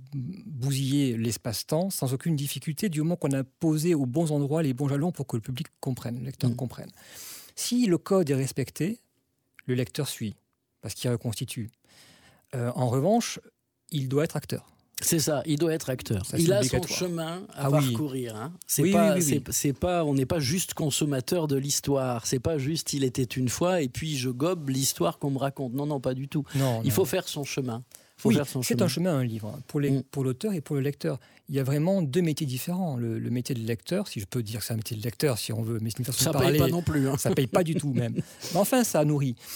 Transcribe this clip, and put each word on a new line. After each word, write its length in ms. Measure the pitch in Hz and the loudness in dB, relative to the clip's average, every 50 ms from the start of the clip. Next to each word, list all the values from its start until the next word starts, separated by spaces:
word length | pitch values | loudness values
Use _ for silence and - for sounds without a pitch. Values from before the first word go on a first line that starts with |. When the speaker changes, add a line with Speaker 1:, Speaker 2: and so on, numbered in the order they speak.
| 127 131 - | -10 -10 -8
Speaker 1:
bousiller 1040 | 139 120 139 185 - - - 156 123 120 139 139 131 139 127 139 143 143 131 117 113 | -6 -6 -6 -8 -10 -12 -12 -8 -4 -2 0 0 0 0 2 2 2 2 2 0 0
l'espace-temps 720 | 113 120 110 - - 123 107 - - - 151 156 185 196 | 0 -2 -2 -4 -4 -6 -6 -6 -4 -2 0 0 0 0
sans 240 | - - 151 127 131 | -2 -2 -2 -2 -2
aucune 240 | 127 - 170 160 139 | -2 0 0 0 0
difficulté, 500 | 143 139 - 143 - - 147 - 214 214 | 0 -2 -6 -6 -6 -6 -4 -2 -2 -2
du 140 | 156 151 | 0 0
moment 160 | 151 165 175 170 | 0 0 0 0
qu'on 140 | - 143 | 0 0
a 120 | 135 135 135 | 0 0 -2
posé 520 | - _ _ - 160 156 156 147 180 175 | -4 _ _ 2 2 2 4 4 2 4
aux 100 | 147 139 | 4 2
bons 260 | 123 120 156 170 151 | 2 2 2 2 2
endroits 320 | 151 147 143 135 147 165 165 | 2 2 2 2 2 2 2
les 100 | 139 127 | 0 0
bons 140 | 120 147 139 | 0 0 0
jalons 240 | 139 143 151 180 | 2 2 0 0
pour 160 | 170 - 139 - | -2 -4 -4 -4
que 80 | - | -4
le 60 | 117 | -4
public 260 | - - 127 123 165 - _ _ | -4 -4 -6 -6 -8 -10 _ _
comprenne, 380 | - 135 127 - - 123 120 127 | -6 -4 -4 -4 -4 -6 -6 -6
le 60 | 127 | -8
lecteur 240 | 131 131 - - 123 | -8 -4 0 0 0
Speaker 2:
Mm. 40 | 117 | 0
Speaker 1:
comprenne. 360 | 123 131 117 - - - - - - - - - - - - - - - - - | 0 -2 -6 -8 -10 -14 -16 -18 -20 -20 -20 -18 -16 -16 -16 -16 -18 -20 -16 -10
Si 300 | - - - 240 247 247 | -8 -4 0 2 4 4
le 120 | 202 170 147 | 4 4 2
code 320 | - - 196 190 180 139 | 4 4 4 4 4 4
est 60 | 143 | 2
respecté, 640 | 131 135 127 - - 127 - - - 147 190 233 - _ _ _ _ _ _ _ _ _ _ _ - - | 2 0 0 -2 -4 -4 -4 -4 -2 -2 -2 -2 -6 _ _ _ _ _ _ _ _ _ _ _ -10 -6
le 100 | - 127 | -2 -2
lecteur 320 | 123 127 - - - 143 - | 0 -2 -2 -4 -4 -6 -6
suit, 280 | - - 120 104 98 - _ _ _ _ _ _ _ _ | -6 -6 -6 -8 -8 -10 _ _ _ _ _ _ _ _
parce 120 | - 107 - | -12 -10 -8
qu'il 140 | - - 127 | -4 -2 -2
reconstitue. 580 | 120 113 - 123 107 - 131 - - 131 107 101 - _ _ _ _ - - - - - - - _ _ _ _ - | -2 0 -2 -4 -4 -4 -6 -6 -6 -8 -8 -8 -12 _ _ _ _ -20 -20 -20 -20 -20 -20 -20 _ _ _ _ -6
Euh, 160 | 127 120 120 120 | -4 -4 -2 -2
en 120 | - 127 123 | 0 0 0
revanche, 520 | 110 135 135 185 220 240 - - - - - - _ _ _ _ _ _ _ _ | 2 2 4 4 4 4 2 0 -4 -10 -14 -18 _ _ _ _ _ _ _ _
il 180 | - 147 135 131 | -4 -4 -2 0
doit 140 | 131 143 156 | 2 2 0
être 120 | 165 - 151 | 0 -2 -4
acteur. 320 | - - 127 - - _ _ _ _ _ _ - | -6 -6 -6 -8 -8 _ _ _ _ _ _ -4
Speaker 2:
C'est 180 | - - - 165 | 0 0 2 2
ça, 240 | 135 160 151 135 - | 2 2 0 0 0
il 120 | 165 147 147 | 0 0 2
doit 160 | 170 160 156 | 2 2 0
être 160 | 160 - - | 0 -2 -4
acteur. 360 | 131 123 - - 117 95 90 | -6 -4 -2 -2 -2 -2 -2
Speaker 1:
Ça, 120 | - - 143 | -2 0 2
Speaker 2:
Il 80 | 165 | 4
Speaker 1:
c'est 60 | 165 196 | 4 4
Speaker 2:
a 100 | 202 - | 4 4
son 140 | 127 - - | 2 2 0
Speaker 1:
obligatoire. 220 | 175 - - - | 0 -2 -2 -4
Speaker 2:
chemin 480 | 180 180 175 165 160 160 165 185 202 - | -2 -2 -2 -4 -4 -6 -6 -8 -10 -12
à 160 | - - 139 | -6 -2 2
Speaker 1:
Ah 60 | 139 | 4
oui. 180 | 143 151 143 131 | 4 4 4 4
Speaker 2:
parcourir, 460 | 117 113 151 143 127 135 123 117 110 | 2 0 -2 -2 -4 -4 -6 -6 -6
hein. 180 | 107 113 156 175 - - - | -8 -8 -10 -10 -12 -6 -2
C'est 160 | - - 147 | 0 2 4
Speaker 1:
Oui, 80 | 185 | 6
Speaker 2:
pas, 180 | 196 170 170 160 | 6 6 6 6
Speaker 1:
oui, 60 | 180 180 | 6 4
oui, 60 | 170 | 4
Speaker 2:
c'est, 140 | 147 135 143 | 2 2 0
Speaker 1:
oui. 60 | - - | 0 -2
Speaker 2:
c'est 240 | - - - 147 135 | -2 0 0 0 0
pas, 320 | - - 180 180 175 165 | 0 0 0 0 2 2
on 80 | 147 143 | 2 2
n'est 140 | 139 131 - | 2 2 2
pas 120 | - 165 | 0 0
juste 360 | 143 120 160 190 - - - | 0 0 0 0 -2 -4 -4
consommateur 720 | - 165 147 - - 160 147 143 131 127 - 185 180 156 151 | -2 -2 -2 0 0 0 0 0 -2 -2 0 0 0 2 2
de 100 | 139 135 | 0 0
l'histoire. 680 | 131 143 139 - - 143 139 135 131 127 123 117 - | 0 0 -2 -2 0 2 2 2 2 0 -2 -2 -2
C'est 140 | - - 127 | -2 -2 0
pas 180 | 117 165 165 147 | 0 0 0 0
juste, 360 | 127 139 165 151 - - - | 0 -2 -2 -2 -4 -2 0
il 100 | 143 135 | 0 0
était 200 | 131 - - 131 | 0 0 0 -2
une 260 | 113 - 131 127 120 | -2 0 0 0 0
fois 320 | - - 170 180 185 180 | 0 2 2 2 2 2
et 80 | 147 123 | 0 -2
puis 260 | - - 156 160 151 | -2 -4 -4 -4 -2
je 140 | 135 123 131 | -2 -2 -2
gobe 400 | 123 123 147 170 190 175 147 135 | -2 0 0 0 0 0 -2 -2
l'histoire 500 | 131 135 139 131 - - 175 170 160 - | 0 2 2 0 0 2 0 0 0 0
qu'on 120 | - 143 | -2 -2
me 80 | 139 127 | 0 0
raconte. 340 | 135 139 - - 139 123 113 | -2 -2 -2 -4 -6 -4 -4
Non, 140 | 139 143 147 | -2 -2 -2
non, 120 | 147 139 | -2 -2
pas 140 | 123 135 127 | -2 -2 -2
du 160 | 131 139 135 | -2 -4 -4
tout. 160 | - 160 135 - - | -4 -4 -4 -2 0
Speaker 1:
Non, 260 | 135 135 131 120 113 113 | 0 2 2 2 2 2
Speaker 2:
Il 60 | - | 2
Speaker 1:
non. 40 | 104 | 2
Speaker 2:
faut 120 | - 190 | 4 2
faire 220 | - - 185 175 - | 2 0 -2 -2 -4
son 160 | - 151 143 | -6 -6 -6
chemin. 400 | - - - 135 127 113 117 127 - - - - _ _ | -4 -4 -4 -4 -4 -4 -6 -8 -12 -18 -20 -20 _ _
Faut 140 | - - - | 0 2 4
Speaker 1:
Oui, 60 | - | 4
Speaker 2:
faire 120 | 147 143 - | 4 4 2
son 140 | - 135 | -2 -2
Speaker 1:
c'est 140 | 123 - 233 | 0 0 2
Speaker 2:
chemin. 100 | 240 214 | 2 2
Speaker 1:
un 20 | 170 | 2
chemin, 300 | - 170 170 185 160 135 | 2 2 0 2 2 2
un 60 | 127 | 0
livre, 220 | 120 110 110 104 104 | 0 -2 -4 -6 -8
hein, 120 | - 143 131 - | -10 -10 -10 -6
pour 140 | - 151 | -2 0
les, 100 | 143 143 | 2 2
Speaker 2:
Mm. 120 | 135 135 123 | 2 0 0
Speaker 1:
pour 200 | - - 143 135 | -2 -4 -2 -2
l'auteur 300 | 131 127 127 - 220 202 | -2 -2 -2 -2 -2 -2
et 80 | 165 | -4
pour 140 | 139 - 147 | -4 -2 -2
le 60 | 139 | -2
lecteur. 380 | 131 147 143 - - 165 147 131 - - - _ _ - | 0 -2 -2 -2 -4 -4 -4 -4 -8 -14 -20 _ _ -4
Il 60 | 143 | -2
y 40 | 135 | 0
a 40 | 135 | 0
vraiment 380 | 123 139 147 151 175 196 196 | 2 2 2 2 2 2 2
deux 200 | 170 135 123 180 | 2 0 2 2
métiers 260 | 180 160 147 - 160 135 | 2 2 0 0 -2 -2
différents. 480 | 127 123 - 170 175 180 190 165 135 | -4 -4 -4 -4 -4 -2 -2 -2 -2
Le, 240 | 120 120 117 113 113 | -2 -2 -2 -2 -2
le 100 | 117 117 | -2 -2
métier 260 | 120 123 120 - 143 | -2 -2 -2 -2 -4
de 60 | 117 | -4
lecteur, 460 | 113 113 117 - - - 170 196 202 - | -2 -2 -4 -4 -4 -2 -2 -2 -2 -4
si 140 | - - | -6 -8
je 40 | 98 | -8
peux 180 | - - 131 113 | -4 -4 -4 -4
dire 160 | 101 110 117 | -4 -4 -6
que 60 | - | -4
c'est 80 | - 117 | -4 -4
un 40 | 110 | -4
métier 180 | 110 - 117 | -4 -4 -6
de 60 | 107 | -6
lecteur, 360 | 107 120 - - 156 147 120 107 | -6 -6 -2 0 2 2 2 0
si 140 | - - | -2 -4
on 120 | 117 107 113 | -4 -4 -2
veut, 160 | 110 117 110 | -2 -2 -2
mais 80 | 110 113 | -4 -4
c'est 100 | - - | -4 -4
une 60 | 123 | -4
façon 180 | - 127 - - | -2 0 0 0
Speaker 2:
Ça 80 | 165 | 2
Speaker 1:
de 60 | 156 143 | 2 4
Speaker 2:
paye 60 | - | 4
Speaker 1:
parler. 140 | - 143 151 | 4 6 6
Speaker 2:
pas 80 | 139 131 | 4 4
non 140 | 165 175 170 | 2 0 0
plus, 260 | - 151 147 135 135 | 0 2 2 2 2
hein. 80 | 135 139 | 2 0
Speaker 1:
Ça 160 | - 127 190 | 0 2 2
paye 140 | - 135 113 | 2 2 2
pas 160 | - 190 185 | 2 2 2
du 120 | 160 160 | 2 2
tout, 160 | - - 147 | 0 0 0
même. 220 | 127 120 120 117 120 | 0 0 0 0 -2
Speaker 2:
<laughs> 400 | 131 135 - - - - - - | -4 -4 -6 -8 -14 -8 -2 2
Speaker 1:
Mais 60 | 170 | 2
enfin, 260 | 202 - - 254 233 | 2 4 4 2 2
ça 180 | - - 160 151 | 4 4 4 4
nourrit. 320 | 147 151 143 143 131 120 - - - - | 4 4 2 2 0 -2 -4 -8 -12 -12